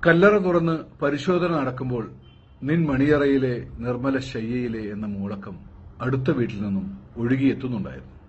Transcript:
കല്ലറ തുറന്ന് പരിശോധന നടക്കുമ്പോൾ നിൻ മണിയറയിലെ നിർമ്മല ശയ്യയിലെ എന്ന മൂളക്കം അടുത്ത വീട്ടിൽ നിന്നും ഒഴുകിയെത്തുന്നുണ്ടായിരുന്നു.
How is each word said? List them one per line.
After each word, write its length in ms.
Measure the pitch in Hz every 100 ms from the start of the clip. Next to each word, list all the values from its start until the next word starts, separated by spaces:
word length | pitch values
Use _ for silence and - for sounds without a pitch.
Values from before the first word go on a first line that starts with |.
| 170
കല്ലറ 300 | 165 196 208
തുറന്ന് 380 | 180 175 165 160 - -
പരിശോധന 500 | 143 143 160 180 175
നടക്കുമ്പോൾ 540 | 165 131 127 131 123 101 - - - - -
നിൻ 240 | 127 165 160
മണിയറയിലെ 800 | 131 143 147 139 139 131 120 - -
നിർമ്മല 380 | 117 123 135 135
ശയ്യയിലെ 640 | 127 127 113 123 123 113 107
എന്ന 140 | 104 107
മൂളക്കം 520 | 101 98 101 - 90 - - - -
അടുത്ത 300 | 123 131 127
വീട്ടിൽ 280 | 143 117 101
നിന്നും 220 | 104 98 92 - - -
ഒഴുകിയെത്തുന്നുണ്ടായിരുന്നു. 1000 | 120 131 135 104 123 120 - - - -